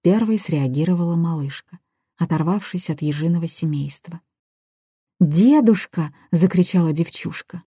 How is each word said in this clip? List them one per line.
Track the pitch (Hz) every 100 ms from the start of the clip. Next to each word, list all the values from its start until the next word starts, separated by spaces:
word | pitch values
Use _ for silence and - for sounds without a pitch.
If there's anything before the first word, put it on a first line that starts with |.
Первой | 170 208 220 220
среагировала | - 151 135 135 165 175 170 170
малышка — | 165 160 139 - _ 175 _ _ _ _
оторвавшись | 165 156 156 202 - 180 -
от | 147
ежиного | 151 147 160 170 165
семейства. | - 160 143 143 - - 170 _ _ _ _ _ _ _ _ _ _
«Дедушка!» — | 165 156 233 302 226 202 - - 151 _ _
закричала | 170 185 180 180 185 165
девчушка. | 151 165 - - 170 - 175 _